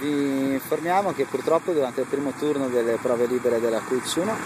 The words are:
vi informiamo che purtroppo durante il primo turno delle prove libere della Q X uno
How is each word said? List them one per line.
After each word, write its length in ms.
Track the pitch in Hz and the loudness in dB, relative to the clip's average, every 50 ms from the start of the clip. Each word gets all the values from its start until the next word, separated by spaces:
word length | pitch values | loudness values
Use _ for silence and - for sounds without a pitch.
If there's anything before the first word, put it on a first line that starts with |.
vi 540 | 135 147 147 143 143 139 135 135 135 135 135 | -2 -2 0 0 0 0 0 0 0 0 -2
informiamo 580 | 131 - - 156 151 156 170 180 196 202 185 147 | -2 -2 -2 -2 -2 0 2 2 2 2 2 0
che 140 | - 135 | -2 -2
purtroppo 460 | - - 127 123 151 160 165 - 185 175 | -2 -2 -2 0 2 2 2 2 0 0
durante 280 | 151 135 123 123 135 | 2 0 0 0 -2
il 60 | 127 | -4
primo 260 | 127 143 139 143 139 131 - | -2 -2 -2 -2 -2 -4 -2
turno 300 | 147 151 147 139 135 127 | -2 0 0 0 0 0
delle 280 | 123 120 117 117 113 | 0 2 2 2 0
prove 300 | 107 - 123 123 117 120 | 0 0 0 2 2 2
libere 340 | 120 127 123 123 123 117 117 | 2 2 0 2 2 2 2
della 200 | 117 117 113 107 | 2 2 0 0
Q 220 | - - 131 123 - | -2 -2 -2 -2 -2
X 120 | - - | -2 -2
uno 180 | 160 180 214 226 - - | -2 0 0 -2 -4 -4